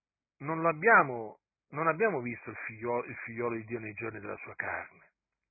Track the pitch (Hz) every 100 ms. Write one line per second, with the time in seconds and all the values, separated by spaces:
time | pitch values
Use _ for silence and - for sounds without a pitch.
0 | _ _ _ - 139 160 165 156 196 214
1 | 151 120 110 - _ _ _ 139 165 156
2 | 220 156 120 113 - 107 - 113 117 120
3 | 120 120 - 113 120 113 110 117 110 104
4 | 113 107 101 101 - 107 98 87 87 -
5 | - _ _ _ _